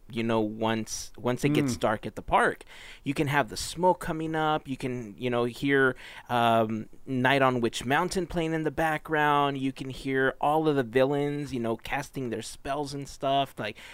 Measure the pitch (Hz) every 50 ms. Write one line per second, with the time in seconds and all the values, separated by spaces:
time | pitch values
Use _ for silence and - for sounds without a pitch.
0 | - - - 113 113 117 113 113 110 107 107 110 113 110 113 110 110 - - -
1 | - - - - 107 123 123 123 - 143 147 147 147 135 120 - - 113 110 104
2 | - 110 - - 92 - 165 202 240 185 - - - - - - - - - -
3 | - 135 139 - 156 135 147 143 131 110 190 - - - - 165 175 185 175 -
4 | - - 165 160 160 160 160 160 156 156 151 156 - 139 131 - - 135 127 123
5 | 117 104 101 - 120 123 123 120 120 123 117 - - 143 139 135 135 131 127 -
6 | - - - - - - 120 120 120 117 113 113 113 110 113 107 107 - - -
7 | - - 135 127 123 127 139 139 135 131 127 123 117 113 - - 117 120 139 151
8 | 180 180 170 196 180 151 - 175 160 160 160 160 156 160 135 - 165 160 156 151
9 | - - 160 151 151 147 147 143 143 143 139 135 131 135 131 - 143 135 127 -
10 | - 139 135 135 135 131 - - - 143 151 160 160 156 147 139 127 113 107 131
11 | 131 135 147 143 143 143 143 147 147 131 131 123 113 113 117 117 - - - 135
12 | 135 - - 147 131 120 110 104 110 - - - - 143 139 147 147 139 143 143
13 | 139 131 - - - 139 139 139 139 - - - 120 104 110 - - -